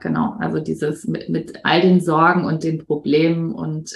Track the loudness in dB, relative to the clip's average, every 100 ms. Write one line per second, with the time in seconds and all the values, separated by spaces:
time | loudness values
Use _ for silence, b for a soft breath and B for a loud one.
0 | -4 -2 -2 -4 -4 -4 -4 -4 -4 -4
1 | -6 -6 -4 -6 -6 -6 0 4 6 4
2 | 4 4 4 4 0 -2 -2 -4 -4 -4
3 | 0 2 2 0 -4 -6 -6 -8 -10